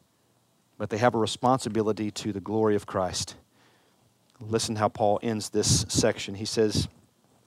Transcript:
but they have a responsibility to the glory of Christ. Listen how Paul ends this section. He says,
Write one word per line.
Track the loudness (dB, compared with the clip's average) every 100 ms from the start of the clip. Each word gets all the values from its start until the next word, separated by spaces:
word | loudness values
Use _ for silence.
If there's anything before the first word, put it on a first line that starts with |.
| _ _ _ _ _ _ _ -10
but | -6
they | 2
have | 2
a | 4
responsibility | 0 0 2 2 0 0 0 0 -4
to | -6 -6
the | -6
glory | -4 0 2
of | 2 0
Christ. | -4 -2 -4 -8 -12 _ _ _ _ _ _ _ _ _ -16
Listen | -2 -2 0 0
how | 0
Paul | 2 2 2
ends | 0 -4 -2
this | 0 2 2 0
section. | 2 2 0 -6 -8
He | -4
says, | 2 2 2 -4 -6 _ _ _ _